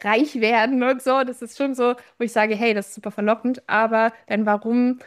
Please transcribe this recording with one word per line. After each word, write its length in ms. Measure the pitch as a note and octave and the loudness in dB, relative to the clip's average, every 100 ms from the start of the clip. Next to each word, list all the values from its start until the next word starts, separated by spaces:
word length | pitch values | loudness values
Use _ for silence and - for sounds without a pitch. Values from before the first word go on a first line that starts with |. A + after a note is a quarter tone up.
reich 360 | G#3 A3 D4 B3 | 0 0 0 0
werden 420 | A3 A#3 A3 C4 | 2 2 2 2
und 200 | B3 C4 | 0 0
so. 220 | C4 C4 | 0 0
Das 180 | B3+ B3 | 0 -6
ist 160 | A#3 - | -10 -6
schon 160 | C#4 | -4
so, 200 | B3+ B3 B3 - - | 0 -2 -2 -8 -8
wo 60 | |
ich 80 | A#3+ | -4
sage, 240 | A3 G#3+ G#3+ | 0 0 2
hey, 180 | A#3 | 0
das 140 | G#3 G3+ | 0 -4
ist 60 | - | -10
super 160 | G#3 | -12
verlockend, 500 | G3+ G#3 A3+ B3 B3+ - | -4 0 0 -2 -6 -2
aber 440 | G#3 A3+ A3 A3+ - - | 0 2 2 0 -2 -6
dein 180 | G#3 G#3+ | -2 0
Warum 540 | G#3 A3 A#3+ B3 B3+ | 0 0 0 0 -2